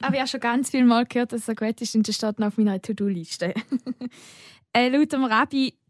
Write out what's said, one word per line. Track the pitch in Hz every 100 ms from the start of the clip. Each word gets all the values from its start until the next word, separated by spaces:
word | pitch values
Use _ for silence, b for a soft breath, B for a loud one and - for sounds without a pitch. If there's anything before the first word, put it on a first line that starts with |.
aber | 269
ich | 277
habe | 254
schon | 262
ganz | 240 247 254
viele | 262 247
Mal | 233 240
gehört, | 240 240
dass | 233
es | -
so | 220
gut | 220 226
ist | 226 220
und | 214
das |
steht | 208 220 214
noch | 214
auf | 208
meiner | 208 190
To-Do-Liste. | - 208 202 180 165 - 170 220
<laughs> | - 262 254 - 247 - - - - - _
Äh, | 240 247
laut | 277 311
dem | 269
Rabbi | 254 220 285 269 262 -